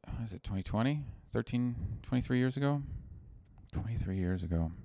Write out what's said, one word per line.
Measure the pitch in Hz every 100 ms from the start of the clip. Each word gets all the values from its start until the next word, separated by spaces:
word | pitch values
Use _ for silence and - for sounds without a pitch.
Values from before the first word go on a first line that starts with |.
| -
what | -
is | 113
it, | 95
twenty | - 98
twenty? | 92 104 123 147 139 - -
Thirteen, | 117 113 123 123 120 - -
twenty-three | - 127 123 127
years | 127 131
ago? | 143 143 139 - - - - - - - -
Twenty-three | - 110 110 - 95
years | 90 92
ago. | 87 82 82 82